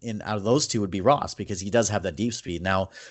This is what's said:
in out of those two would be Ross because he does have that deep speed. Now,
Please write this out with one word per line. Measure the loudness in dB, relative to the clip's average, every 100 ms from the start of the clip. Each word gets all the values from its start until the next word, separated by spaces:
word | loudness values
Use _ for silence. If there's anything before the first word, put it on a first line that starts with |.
in | -8 -8
out | -4 -2
of |
those | 4 2 2
two | 0
would | 0
be | 2
Ross | 4 4 0
because | -8 -8 -6
he | 0
does | 2 2
have | 0
that | -2 -2
deep | -4
speed. | -4 -6 -4
Now, | 0 0 0 -6 -20